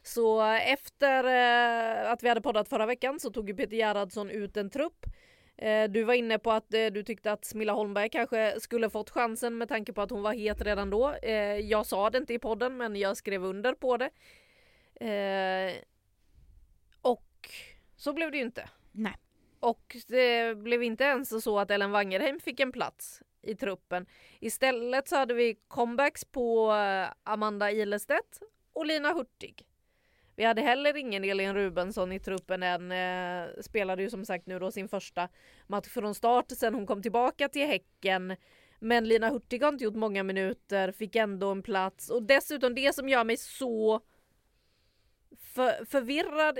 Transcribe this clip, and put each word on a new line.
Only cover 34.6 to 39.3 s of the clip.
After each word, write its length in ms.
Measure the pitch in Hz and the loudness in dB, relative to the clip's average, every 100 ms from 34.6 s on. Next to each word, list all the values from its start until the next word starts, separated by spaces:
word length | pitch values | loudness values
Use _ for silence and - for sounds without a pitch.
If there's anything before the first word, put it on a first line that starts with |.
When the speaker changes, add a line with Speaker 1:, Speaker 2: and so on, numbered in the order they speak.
| 185 | -6
Speaker 1:
sin 160 | 202 190 | -6 -6
första 420 | 196 - - 180 _ - - - | -8 -6 -6 -6 _ -20 -20 -6
match 200 | 202 - | -6 -6
från 280 | 247 208 202 | -6 -6 0
start 360 | 233 247 - | 4 4 2
sen 220 | 254 233 | -2 0
hon 120 | 240 202 | 0 -4
kom 160 | 202 | -4
tillbaka 480 | 220 233 254 - 277 | 0 2 2 0 -2
till 180 | 285 294 | 0 0
Häcken. 680 | 190 _ _ 190 185 185 185 _ _ _ - | 0 _ _ 0 0 -2 -10 _ _ _ -8
Men 280 | 220 233 220 | 2 2 6
Lina 220 | 226 | 4
Hurtig 320 | 226 | 4